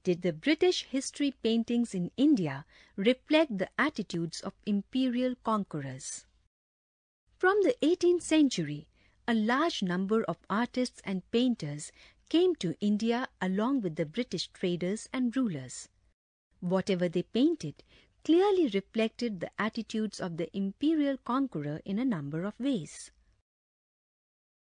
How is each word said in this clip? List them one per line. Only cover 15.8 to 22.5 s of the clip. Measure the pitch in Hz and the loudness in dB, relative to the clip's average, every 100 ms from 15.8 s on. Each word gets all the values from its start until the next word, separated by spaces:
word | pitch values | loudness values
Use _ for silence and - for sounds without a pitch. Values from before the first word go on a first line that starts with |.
| - _ _ _ _ _ _ _ | -18 _ _ _ _ _ _ _
Whatever | 180 190 185 185 175 | -2 0 2 0 0
they | 180 | 0
painted | - 220 294 330 151 - _ - _ _ | -2 2 2 2 -4 -10 _ -20 _ _
clearly | - 330 403 370 294 | 2 4 6 4 2
reflected | 196 - 226 220 - 240 190 | 0 -2 -2 -2 -2 -6 -4
the | 165 - | -8 -4
attitudes | 208 233 214 220 214 - | -4 -4 -6 -4 -4 -4
of | 185 165 | -6 -4
the | 170 214 | -4 -4
imperial | 196 - 294 320 285 269 - | -4 -2 0 2 2 -2 -2
conqueror | 247 269 160 143 151 | 0 0 -2 -4 -6
in | - 196 | -4 -2
a | 269 | 0
number | 180 143 160 | -2 -4 -4
of | 190 | -6